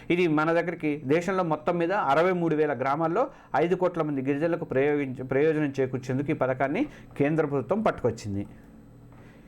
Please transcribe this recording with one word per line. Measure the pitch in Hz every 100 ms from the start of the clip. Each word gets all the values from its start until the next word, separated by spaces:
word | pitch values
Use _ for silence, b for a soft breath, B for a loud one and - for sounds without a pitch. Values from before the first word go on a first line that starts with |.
| B
ఇది | 175 180
మన | 151 160
దగ్గరికి | 165 170 165 156 147
దేశంలో | 131 160 175 190
మొత్తం | 175 151 - 175
మీద | 170
అరవై | 202 151 143 180
మూడు | 180 165
వేల | 151 151 127
గ్రామాల్లో | 131 147 160 185 277 B B 135
ఐదు | 170
కోట్ల | 180 180 175
మంది | 156 139
గిరిజనులకు | 135 143 170 170
ప్రయోగించ-, | 160 131 143 147 139 127
ప్రయోజనం | 127 135 156 151 147 135
చేకూర్చేందుకు | 131 131 - 131 147
ఈ |
పథకాన్ని | 156 127 131 135 175 302 B B -
కేంద్ర | 143 160 151
ప్రభుత్వం | 139 113 196
పట్టుకొచ్చింది. | 208 - 120 - 107 98 104 - - - - - - B B B